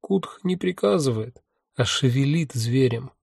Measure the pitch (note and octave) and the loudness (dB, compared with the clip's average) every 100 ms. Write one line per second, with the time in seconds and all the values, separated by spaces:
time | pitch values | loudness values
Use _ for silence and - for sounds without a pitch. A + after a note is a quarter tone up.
0 | - G3 - - F3+ F#3 F#3 F3+ G3+ F#3+ | 0 -2 -2 -6 -4 -2 -2 0 2 2
1 | C3+ A2+ A2 - _ _ _ - A#2 - | 0 -2 -6 -12 _ _ _ -2 -2 2
2 | C3+ B2+ C#3 D#3+ D3+ A#2+ A2+ B2+ C3 A#2 | 2 2 2 2 -2 -4 0 2 2 0
3 | C3 _ | -8 _